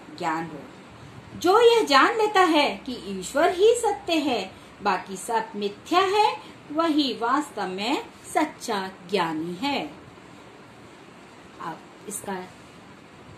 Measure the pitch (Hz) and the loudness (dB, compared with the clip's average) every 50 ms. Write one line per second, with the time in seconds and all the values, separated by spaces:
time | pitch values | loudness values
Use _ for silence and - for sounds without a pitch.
0 | - - 151 - 175 165 156 165 175 165 147 139 131 - - - - - - - | -20 -18 -12 -8 -6 -4 -4 -4 -6 -8 -12 -14 -16 -18 -20 -20 -20 -20 -20 -20
1 | - - - - - - - - - 339 381 453 480 466 466 453 359 285 277 269 | -20 -20 -20 -20 -20 -18 -12 -2 2 4 6 6 6 6 6 4 4 4 4 4
2 | 294 392 466 453 427 427 427 392 370 320 330 294 285 226 196 196 - 254 247 208 | 4 4 2 0 0 2 4 4 4 4 4 2 2 0 -2 -6 -10 -12 -12 -12
3 | 165 196 196 190 180 - - 277 320 381 381 349 403 453 494 480 - 415 403 - | -10 -10 -10 -10 -10 -4 0 2 2 2 4 4 6 6 6 4 2 -2 -2 -2
4 | - - 330 320 277 294 240 214 190 - - - - - - - 190 - 185 180 | -2 -2 -2 0 0 0 -2 -2 -4 -8 -12 -18 -20 -20 -18 -4 -2 -2 -2 -2
5 | - 190 190 185 - - 233 220 220 - - 208 208 202 - - - - 320 359 | -4 -8 -12 -10 -6 -2 -2 -2 -2 -4 -6 -6 -6 -6 -6 -8 -6 0 2 2
6 | 381 370 392 427 427 - - - - - - - - - 294 311 339 339 285 302 | 2 4 4 2 2 2 0 -4 -12 -18 -20 -20 -16 -8 -4 -2 0 0 2 0
7 | 285 262 214 190 226 226 262 294 294 - - 214 190 185 185 190 208 240 294 440 | 0 0 -2 -4 -2 0 0 0 -2 -4 -8 -8 -8 -8 -6 -6 -4 -4 -4 -4
8 | 466 - - - - - - 349 311 311 - - - - 220 196 190 190 - - | -6 -10 -18 -20 -16 -6 -2 -2 -2 -2 -4 -10 -8 -6 -6 -6 -6 -8 -12 -16
9 | 185 175 202 190 170 165 156 156 160 175 175 180 247 285 277 226 - 294 - - | 2 4 4 4 4 2 -2 -4 -4 -6 -6 -4 -2 -2 -2 -2 -4 -6 -10 -16
10 | - - - - - - - - - - - - - - - - - - - - | -20 -20 -20 -20 -20 -20 -20 -20 -20 -20 -20 -20 -20 -20 -20 -20 -20 -20 -20 -20
11 | - - - - - - - - - - - - 170 170 160 - - - - - | -20 -20 -20 -20 -20 -20 -20 -20 -20 -20 -18 -14 -14 -14 -14 -14 -18 -20 -20 -18
12 | - 208 202 - - 202 190 180 185 180 - - - - - - - - - - | -14 -12 -12 -10 -8 -8 -8 -8 -10 -12 -18 -20 -20 -20 -20 -20 -20 -20 -20 -20
13 | - - - - - - - | -20 -20 -20 -20 -20 -20 -16